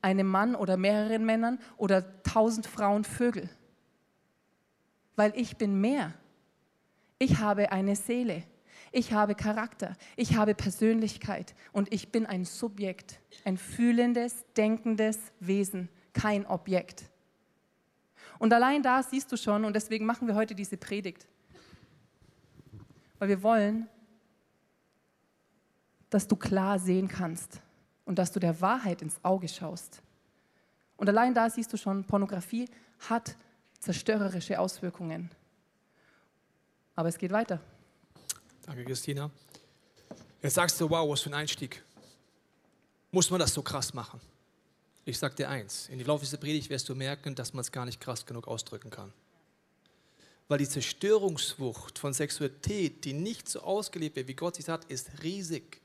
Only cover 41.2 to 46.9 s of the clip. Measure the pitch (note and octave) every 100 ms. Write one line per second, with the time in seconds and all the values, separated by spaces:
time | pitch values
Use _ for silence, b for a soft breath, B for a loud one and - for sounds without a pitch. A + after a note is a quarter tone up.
41.2 | D3 C#3+ D3+ - C3+ - - - - _
42.2 | _ _ _ _ _ _ _ _ _ F#3
43.2 | E3+ F3+ C3+ - C3+ C#3+ B2+ B2+ G#2 A#2+
44.2 | - _ _ _ _ _ _ _ - B2+
45.2 | C#3+ - C3+ C3+ G2+ - - C3 B2+ D3+
46.2 | C#3+ C#3+ C#3+ D3+ - C#3 -